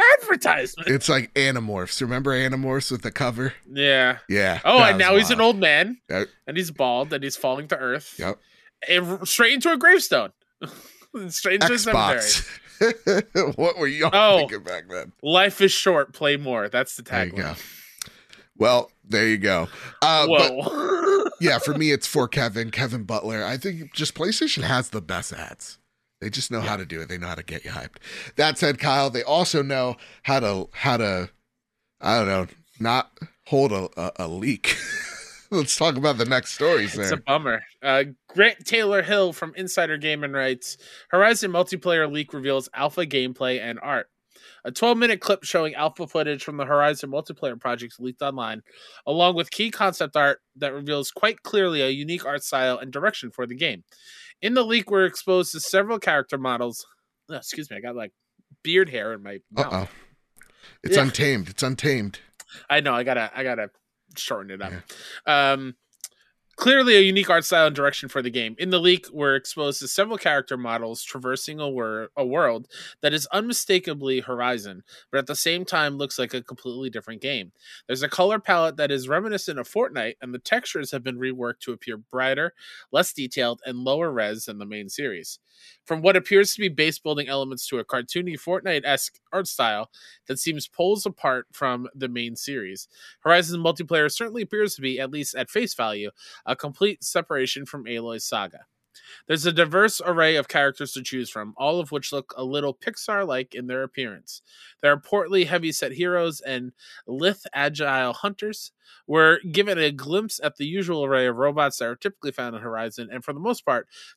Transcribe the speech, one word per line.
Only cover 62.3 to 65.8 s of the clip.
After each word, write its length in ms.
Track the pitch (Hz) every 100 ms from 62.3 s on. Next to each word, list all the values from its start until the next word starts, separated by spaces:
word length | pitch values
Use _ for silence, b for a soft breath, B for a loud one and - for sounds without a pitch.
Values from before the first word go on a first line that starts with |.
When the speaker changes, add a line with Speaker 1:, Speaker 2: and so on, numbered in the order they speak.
| - - B B
Speaker 1:
I 120 | 143
know. 120 | 143
I 100 | 120
gotta, 280 | 123 123 107
I 100 | 131
gotta 260 | 131 117 104 _ _ _ _ -
shorten 360 | - 113 98
it 100 | 95
up. 100 | 98 90 - B B B -
Speaker 2:
Yeah. 240 | 143 139
Speaker 1:
Um, 220 | 135 131 127